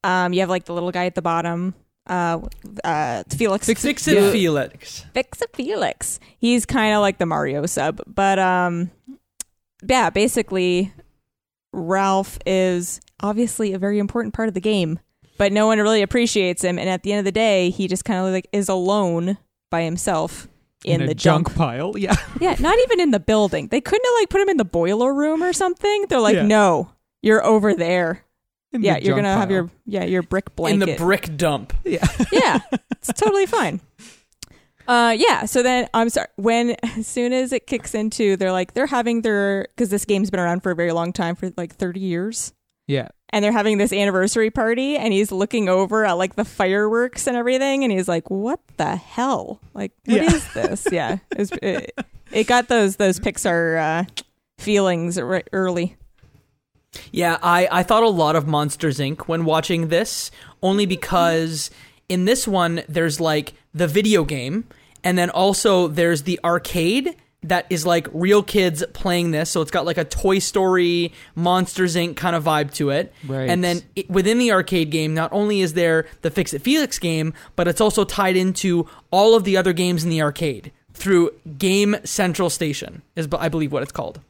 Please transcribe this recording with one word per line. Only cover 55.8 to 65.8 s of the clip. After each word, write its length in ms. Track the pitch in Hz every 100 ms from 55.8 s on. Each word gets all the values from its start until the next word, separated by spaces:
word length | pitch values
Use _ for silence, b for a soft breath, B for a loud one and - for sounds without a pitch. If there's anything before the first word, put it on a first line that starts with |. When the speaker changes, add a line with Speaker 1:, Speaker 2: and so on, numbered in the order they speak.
| 175 - - _ - _ _ _ _ _ _ B B
Speaker 3:
Yeah, 260 | - 170 165
I, 260 | 175 175 180
I 120 | 175
thought 200 | 180 220
a 60 | 233
lot 260 | 185 151 160
of 120 | 147
Monsters, 520 | 151 147 - 160 135
Inc 280 | 139 156 -
when 180 | 165 160
watching 440 | 156 160 170 165
this, 420 | 170 220 - - B B B
only 220 | 185 196 202
because 840 | 180 - 185 170 165 165 156 - b b b _
in 160 | 180 180
this 220 | 262 233
one, 360 | 190 170 170 -
there's, 300 | 156 165 147
like, 340 | 160 151 147 b b
the 140 | 156 170
video 360 | 165 214 202
game, 420 | 143 147 123 190 233 b b b
and 140 | 185 180
then 120 | 175
also 580 | - 190 190 220 185